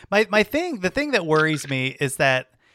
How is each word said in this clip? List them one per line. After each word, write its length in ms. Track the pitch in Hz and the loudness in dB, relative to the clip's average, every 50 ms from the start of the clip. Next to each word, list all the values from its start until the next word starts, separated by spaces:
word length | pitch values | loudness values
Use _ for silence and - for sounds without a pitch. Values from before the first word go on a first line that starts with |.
| - _ | -10 _
My, 160 | 196 208 226 180 | 0 0 0 2
my 120 | 208 214 208 | 2 0 0
thing, 380 | - - 294 349 359 302 202 | 2 0 -2 -2 -2 -6 -4
the 80 | 180 185 | -4 -2
thing 220 | - 269 294 294 | -2 -2 -2 0
that 160 | 262 208 170 | 0 -2 2
worries 420 | 156 156 156 156 156 156 143 - 139 | 2 2 2 2 2 0 -4 -4 -4
me 280 | 135 131 127 131 131 - | -4 -4 -2 -4 -4 -2
is 160 | 147 135 - | -4 -4 -2
that 320 | - 151 135 131 127 127 - _ _ _ _ | 0 2 2 2 0 -2 -6 _ _ _ _